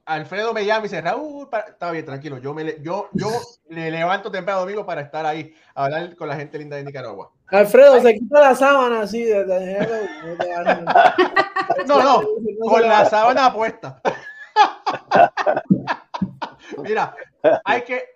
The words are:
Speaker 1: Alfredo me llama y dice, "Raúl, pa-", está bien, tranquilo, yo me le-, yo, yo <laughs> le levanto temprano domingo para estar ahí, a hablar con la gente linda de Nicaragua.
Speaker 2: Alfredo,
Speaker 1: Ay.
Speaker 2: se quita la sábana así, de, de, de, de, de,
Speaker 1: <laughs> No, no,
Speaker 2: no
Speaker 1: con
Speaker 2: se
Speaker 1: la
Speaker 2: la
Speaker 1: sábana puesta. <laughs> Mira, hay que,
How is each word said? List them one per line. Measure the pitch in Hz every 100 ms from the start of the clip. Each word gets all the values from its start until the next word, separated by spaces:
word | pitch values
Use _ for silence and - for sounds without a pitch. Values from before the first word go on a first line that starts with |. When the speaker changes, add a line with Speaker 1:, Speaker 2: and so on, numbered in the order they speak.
| -
Speaker 1:
Alfredo | 156 151 185 226
me | 220 202
llama | 220
y | 202
dice, | 170
"Raúl, | 165 233 302 285 277
pa-", | 220
está | - _ 175
bien, | 165 135
tranquilo, | 139 147 135
yo | 135
me | 156 156
le-, | 156
yo, | 147 190 202
yo | - 196
<laughs> | 233 - _ _
le | 165 160
levanto | 160 170 202 196
temprano | 185 180 196
domingo | 185 208 185
para | 160
estar | 143 156 160
ahí, | 156 151 _ _
a | - 139
hablar | 151 175 170
con | 156
la | 143
gente | 147 151
linda | 147 143
de |
Nicaragua. | 139 143 123 101 - _ _
Speaker 2:
Alfredo, | 196 208 247 277
Speaker 1:
Ay. | 254
Speaker 2:
se | 240 214
quita | 233 294
la | 277 247
sábana | 269 277 247 226
así, | 208 226
de, | 233 202 190
de, | 185
de, | 185
de, | 196 220 220 196 156 165 170
de, | 180
Speaker 1:
<laughs> | 175 175 180 170 - - - 339 392 - - 381 - 262
No, | 277
no, | 277 240
Speaker 2:
no | 214 220 220 202 220
Speaker 1:
con | 226
Speaker 2:
se | 226
Speaker 1:
la | 214
Speaker 2:
la | -
Speaker 1:
sábana | 214 226 262 262
puesta. | 214 220 - - - 277
<laughs> | - - - - - 403 - - - - - - - - - - - - - _ - 190 - - - - -
Mira, | 160 214 170 - - _ 156 - 190
hay | 240
que, | 240 247 -